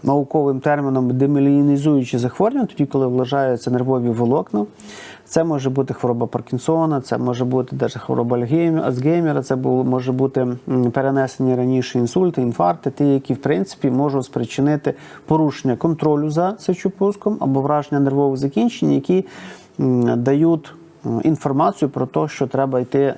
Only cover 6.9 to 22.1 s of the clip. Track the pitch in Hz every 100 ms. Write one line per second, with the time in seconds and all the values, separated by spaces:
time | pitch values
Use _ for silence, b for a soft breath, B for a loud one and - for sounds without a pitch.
6.9 | 143 135 120 123 123 123 127 123 135 120
7.9 | - - 127 120 123 117 160 170 160 -
8.9 | 127 139 170 165 143 135 131 131 127 131
9.9 | 127 127 127 135 135 127 123 - 127 120
10.9 | 135 135 135 131 - 131 127 127 131 123
11.9 | 123 120 185 185 151 123 117 175 170 -
12.9 | - 143 139 139 131 - 165 190 - 143
13.9 | 127 143 135 127 123 117 - 143 151 143
14.9 | - B B - 156 151 - 135 120 170
15.9 | 160 156 147 151 151 180 226 - 180 190
16.9 | 190 196 202 208 214 135 135 139 147 139
17.9 | 143 139 139 143 131 139 208 233 - 151
18.9 | 139 139 185 190 B B B B - 135
19.9 | 123 120 120 120 139 165 165 - - -
20.9 | - 120 117 156 156 143 135 180 202 139
21.9 | 139 131